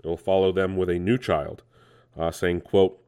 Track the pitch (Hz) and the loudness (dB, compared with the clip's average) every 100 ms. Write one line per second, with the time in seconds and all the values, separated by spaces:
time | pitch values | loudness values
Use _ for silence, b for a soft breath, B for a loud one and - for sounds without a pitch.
0 | 80 85 - 95 95 92 95 95 90 87 | -8 -6 0 2 2 2 -2 -2 -2 -2
1 | 90 123 - 80 71 - _ b b b | -2 -2 0 -2 -4 -12 _ b b b
2 | b - 82 - 90 87 - 98 92 - | b -6 -6 -2 -2 -2 0 4 4 0